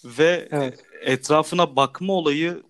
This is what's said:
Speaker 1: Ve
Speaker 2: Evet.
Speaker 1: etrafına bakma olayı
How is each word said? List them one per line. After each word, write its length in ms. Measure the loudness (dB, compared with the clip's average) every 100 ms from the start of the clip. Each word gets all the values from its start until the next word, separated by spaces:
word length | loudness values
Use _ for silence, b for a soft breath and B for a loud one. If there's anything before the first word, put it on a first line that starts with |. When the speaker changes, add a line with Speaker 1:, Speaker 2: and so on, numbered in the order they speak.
| -10
Speaker 1:
Ve 440 | 0 2 2 -2
Speaker 2:
Evet. 340 | -4 -4 -6 _ -8
Speaker 1:
etrafına 760 | -2 -2 2 0 2 0 2 2
bakma 380 | 0 0 -2
olayı 500 | 0 2 0 -2 -6 -10